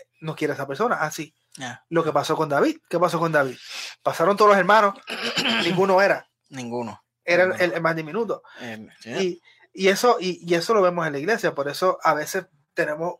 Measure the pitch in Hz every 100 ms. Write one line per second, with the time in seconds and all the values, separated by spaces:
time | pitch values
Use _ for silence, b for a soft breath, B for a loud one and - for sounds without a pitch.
0 | - _ 156 147 151 139 139 135 233 165
1 | 156 - 151 _ _ - 127 117 _ 165
2 | 151 143 139 156 156 143 269 - _ 170
3 | 175 160 165 151 135 120 B B B B
4 | 135 - 170 202 208 196 180 220 202 196
5 | - - 233 - 262 226 175 185 196 185
6 | 196 156 - _ _ 135 120 117 113 98
7 | _ _ - 170 185 180 175 170 165 160
8 | 156 185 202 139 - - 123 110 110 -
9 | 110 147 185 170 b b b - 190 196
10 | 247 240 190 170 170 170 165 220 180 175
11 | 160 143 165 226 170 147 139 143 185 180
12 | 165 151 151 190 180 _ _ - 151 151
13 | 170